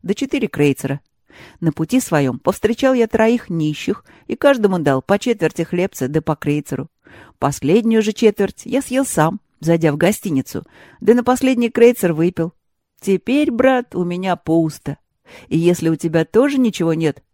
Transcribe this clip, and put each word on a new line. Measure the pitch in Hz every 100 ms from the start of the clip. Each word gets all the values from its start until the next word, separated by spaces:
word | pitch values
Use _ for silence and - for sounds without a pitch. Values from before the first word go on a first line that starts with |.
да | 175
четыре | 208 269 285 220
крейцера. | - 147 135 139 139 - _ _ - - _
На | 165
пути | 147 160 254
своем | - 151 135 120
повстречал | - - 208 226 269
я | 254 226
троих | 233 220 240 -
нищих, | 165 151 147 - 202 - - -
и | -
каждому | 285 262 208 185
дал | 147 131
по | - 202
четверти | 254 226 156 -
хлебца | 165 175 190 - 131
да | 156
по | 160 151
крейцеру. | 143 147 - 135 160 _ _ - - _
Последнюю | 139 143 135 208 226 220
же | 214
четверть | 214 214 208 196 - -
я | 269
съел | - 254 269
сам, | - 156 - - _
зайдя | 156 170 160
в | 143
гостиницу, | 170 214 202 139 - - - - - _
да | -
на | 240
последний | 240 254 262 240 233
крейцер | 240 233 240 175
выпил. | 156 175 - 165 - _ _ _ _
Теперь, | - 190 - 277 302
брат, | 233 262 254 240 -
у |
меня | 175 175 190 170
пусто. | - 165 160 - - 143 _ _ _ - -
И | 160
если | 170 175 160
у | 160
тебя | 170 160 160
тоже | 220 277 277
ничего | 240 - 165
нет, | 160 156 - _